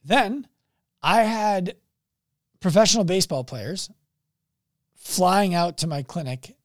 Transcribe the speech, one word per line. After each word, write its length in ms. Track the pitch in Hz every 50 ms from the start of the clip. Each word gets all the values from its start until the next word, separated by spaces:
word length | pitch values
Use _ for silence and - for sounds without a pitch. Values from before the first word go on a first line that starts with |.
| _
Then 420 | 139 208 277 233 196 240 285 254 _ _ _ _ _ _ _ _ _ _ _
I 200 | - 156 190 233
had 520 | 226 214 226 220 208 214 202 190 180 185 - _ _ _ _ _ _ _ _ _ _ _ _ _ _ _ _ _
professional 420 | - 185 151 202 220 - - 233
baseball 400 | 196 165 185 190 185 - 160 135
players 480 | 127 - 135 117 101 127 185 190 - - - _ _ _ _ _ _ _ _ _ _ _ _ _ _ _ _ _ _ _ _
flying 600 | _ - - - - 185 180 185 202 202 190 175
out 240 | 175 175 175 - -
to 100 | 165 165
my 160 | 151 143 135
clinic 500 | - - 175 151 127 127 127 - - 247 _ _